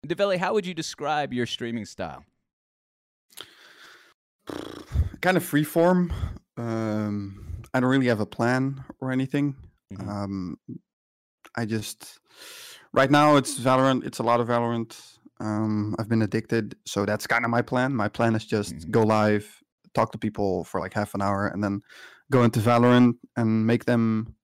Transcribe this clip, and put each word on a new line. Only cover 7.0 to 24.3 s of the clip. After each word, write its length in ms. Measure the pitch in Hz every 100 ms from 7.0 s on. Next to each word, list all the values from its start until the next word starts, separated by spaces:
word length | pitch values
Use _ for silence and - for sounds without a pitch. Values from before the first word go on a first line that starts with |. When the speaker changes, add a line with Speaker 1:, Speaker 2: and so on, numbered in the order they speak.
| 107 104 101 98 - - -
Speaker 2:
I 60 | 127
don't 100 | 127
really 180 | 135 127
have 120 | 110
a 60 | 104
plan 580 | - 120 127 135 135 - -
or 120 | 131
anything. 440 | 131 131 147 143 135 - _ _
Speaker 1:
Mm-hmm. 160 | 95 101
Speaker 2:
Um, 480 | 101 101 98 90 - - - _ _ _ _ _ _ - -
I 100 | 113
just, 540 | 113 107 - - - _ - - - - - _
right 180 | - 135
now 240 | 147 151 147
it's 240 | 135 -
Valorant. 440 | 123 131 135 127 -
It's 140 | -
a 40 |
lot 160 | 117 120
of 80 | 117
Valorant. 680 | 120 117 117 113 - - _ _ _
Um, 560 | 110 107 107 107 104 -
I've 100 | 104
been 120 | 113
addicted, 540 | 104 113 - 113 107 - -
so 200 | 101 101
that's 220 | 107 -
kinda 200 | 117 117
my 140 | 120
plan. 320 | 120 127 131 131
My 120 | 104
plan 260 | - 117 113
is 100 | -
just 300 | 107 104 78
Speaker 1:
Mm-hmm. 160 | 82
Speaker 2:
go 120 | 117
live, 580 | 110 110 107 104 104 - _ _ _
talk 180 | - -
to 40 | -
people 460 | 110 107 101 90
for, 160 | 82 92
like, 140 | 90
half 200 | - 104
an 80 | 101
hour, 260 | 101 98 101
and 160 | 101
then 180 | 104 101 _ - - - _
go 120 | 131
into 160 | 120 117
Valorant 580 | 107 120 123 123 123 120 - -
and 320 | 113 110 110
make 180 | 117 -
them 500 | 120 113 110 113